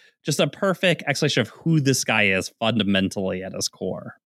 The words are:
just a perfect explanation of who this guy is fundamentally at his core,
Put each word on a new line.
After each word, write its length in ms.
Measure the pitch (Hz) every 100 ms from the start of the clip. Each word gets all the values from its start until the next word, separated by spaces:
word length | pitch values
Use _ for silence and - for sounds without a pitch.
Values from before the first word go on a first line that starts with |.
| _ _
just 160 | - 147
a 80 | 151
perfect 560 | - 196 170 185 165 -
explanation 340 | 139 147 -
of 80 | 107
who 320 | - 165 156
this 220 | 135 127 -
guy 220 | 110 104
is 260 | 95 - -
fundamentally 840 | 113 113 98 98 95 104 95 92
at 100 | 92
his 140 | 90 -
core, 480 | - 95 90 - -